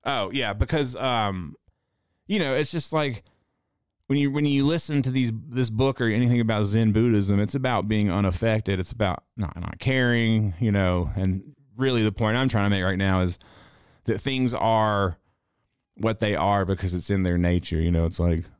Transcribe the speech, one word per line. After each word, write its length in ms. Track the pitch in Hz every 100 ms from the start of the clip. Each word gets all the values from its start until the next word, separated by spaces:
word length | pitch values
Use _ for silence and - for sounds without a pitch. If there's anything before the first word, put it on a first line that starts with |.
Oh, 260 | - 135 95
yeah, 220 | 135 113
because, 420 | 101 127 156 135
um, 600 | 123 131 120 104 92 78 - _ _ _ _ _ _ -
you 120 | 202
know, 160 | 143
it's 160 | 131 151
just 220 | 165 -
like 320 | 156 147 113 _ _ _ _ _ _ _ _ -
when 100 | 143
you, 120 | 139
when 140 | 143
you 220 | 147 139 139
listen 340 | 165 - 143
to 80 | 131
these, 220 | 131 123 113 110
this 220 | 120 120
book 320 | 110 135 131
or 20 |
anything 360 | 117 110 123 120
about 240 | 113 107 101
Zen 260 | 110 110
Buddhism, 480 | 104 120 107 98 101
it's 140 | 107
about 340 | 139 127 113 104
being 220 | 107 104
unaffected. 680 | 90 98 90 113 107 107 95
It's 140 | 90
about 320 | 117 101 - _ -
not, 200 | 95 82
not 200 | 85 -
caring, 760 | 131 131 123 117 113 110 107 85
you 100 | 117
know, 400 | 101 92 90 87 95
and 380 | 95 95 - _ _ 110
really 240 | 131 120
the 100 | 107
point 240 | 95 110 117
I'm 140 | 131
trying 160 | 110 101
to 40 |
make 140 | 98
right 140 | 92 92
now 240 | 98 95
is 160 | 90 82 - - - _ _ _
that 160 | - 104
things 320 | 139 131 127
are 640 | 120 110 110 107 101 95 85 _ _ _ _ _ _ _ -
what 240 | 113 104
they 160 | 107 85
are 300 | 92 101 92
because 280 | 95 92
it's 140 | 90 -
in 140 | 98
their 160 | 90 87
nature. 420 | 87 87 - 80
You 100 | 82
know, 140 | 82
it's 160 | 82 -
like 240 | 87 82 -